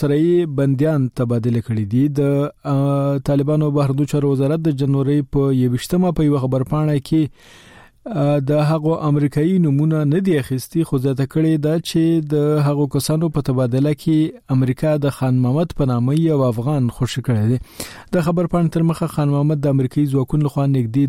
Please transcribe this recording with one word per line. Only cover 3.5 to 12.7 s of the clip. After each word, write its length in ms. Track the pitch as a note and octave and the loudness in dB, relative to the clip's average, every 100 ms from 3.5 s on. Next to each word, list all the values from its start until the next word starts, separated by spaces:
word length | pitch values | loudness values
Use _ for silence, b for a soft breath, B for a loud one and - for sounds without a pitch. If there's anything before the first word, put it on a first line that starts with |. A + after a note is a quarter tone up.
| D3+ D3+ | 0 2
بهرنیو 400 | C#3+ C#3 C3+ D3 | 0 0 0 0
چارو 200 | D3 C#3+ | 0 0
وزارت 280 | C3+ C3+ E3 | 0 0 0
د 100 | D#3+ C3+ | -2 -2
جنوري 380 | C#3 C#3 C3+ D3 | 0 0 2 0
په 320 | C#3 C#3+ C#3 | 0 0 2
یوویشتمه 580 | C3 B2+ B2 - F3+ F#3 | 2 0 -2 -2 0 0
په 120 | D#3+ | 2
یوه 200 | D3+ C#3+ | 2 2
خبرپاڼه 520 | B2+ C3 C3 D3+ D3+ D3 - | 0 -2 -2 -2 0 0 0
کې، 140 | D#3+ D#3 | 0 0
آ، 1120 | - - - - - - _ C#4 G3 C#3+ D3 | -6 -20 -20 -20 -20 -20 _ -8 -2 0 0
د 120 | C#3 | 2
هغو 400 | D3 D3+ D#3+ D3+ E3 D3+ | 0 2 0 0 0 0
امریکایي 480 | D3 C#3+ D3 D#3 F#3+ | 0 0 0 0 2
نومونه 400 | D#3+ C#3 D#3 D#3 | 2 2 2 0
نه 160 | D3 D#3+ | 0 0
دي 180 | G3 D#3 | 2 0
اخیستي، 440 | B2 C3 - E3+ | -2 -6 -4 -4
خو 140 | D#3+ C#3 | -2 0
زیاته 280 | C3+ C3 C3+ | -2 -2 -2
کړې 320 | D#3+ D#3+ D#3+ | 0 2 2
ده 160 | D3 E3 | 0 -2
چې 480 | - E3+ E3 E3 D3+ | -2 0 2 0 0
د 280 | D3+ D3 D3+ | 0 0 2
هغو 180 | D3 | 0